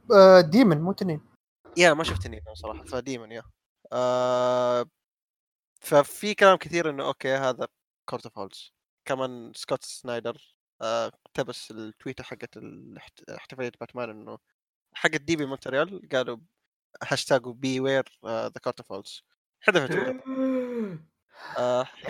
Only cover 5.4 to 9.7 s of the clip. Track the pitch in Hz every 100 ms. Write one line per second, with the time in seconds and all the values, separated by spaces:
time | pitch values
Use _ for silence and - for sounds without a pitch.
5.4 | _ _ _ _ - 147 143 - 208 202
6.4 | 196 185 147 170 156 143 139 135 139 135
7.4 | 135 120 120 _ _ _ - 123 117 -
8.4 | 98 - - _ _ _ - 131 127 123
9.4 | 117 113 -